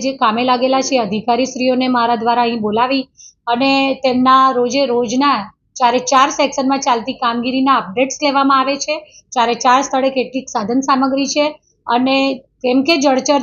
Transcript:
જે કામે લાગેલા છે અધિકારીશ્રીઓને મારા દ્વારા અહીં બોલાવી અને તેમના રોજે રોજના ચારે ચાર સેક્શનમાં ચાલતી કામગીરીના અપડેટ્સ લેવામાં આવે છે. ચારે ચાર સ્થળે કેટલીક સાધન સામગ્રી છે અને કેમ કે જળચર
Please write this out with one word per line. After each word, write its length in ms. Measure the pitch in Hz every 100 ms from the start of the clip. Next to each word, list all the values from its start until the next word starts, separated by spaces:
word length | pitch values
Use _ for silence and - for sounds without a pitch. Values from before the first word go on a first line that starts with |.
જે 80 | 254 269
કામે 220 | 240 220 254
લાગેલા 340 | 254 262 269 262
છે 120 | 262 208
અધિકારીશ્રીઓને 840 | 214 - 233 262 262 254 254 254 247
મારા 240 | 233 233
દ્વારા 240 | 226 240 233
અહીં 120 | 233 208
બોલાવી 340 | 208 254 269 254 _ - _ -
અને 200 | 240 269 269 269 269
તેમના 400 | 262 254 254 262 262 247
રોજે 220 | 247 269 269
રોજના 460 | 240 240 254 285 240 196 _ _ -
ચારે 220 | 240 254 254
ચાર 180 | 262 285 311
સેક્શનમાં 460 | 285 - 262 269 269
ચાલતી 340 | 233 220 -
કામગીરીના 560 | 240 233 240 262 262 254
અપડેટ્સ 340 | 170 190 269 -
લેવામાં 360 | 294 277 277 269
આવે 140 | 262 285
છે. 100 | - 311 - - _
ચારે 200 | 247 233 240
ચાર 160 | 254 254
સ્થળે 260 | 277 262 269 269
કેટલીક 340 | 226 262 262
સાધન 260 | 240 208 254 269
સામગ્રી 420 | 277 269 269 277
છે 100 | 302 302 - _ _ -
અને 300 | 240 262 269 269 262 - _
કેમ 180 | 247 262 277
કે 80 | 339
જળચર 360 | 285 262 262 285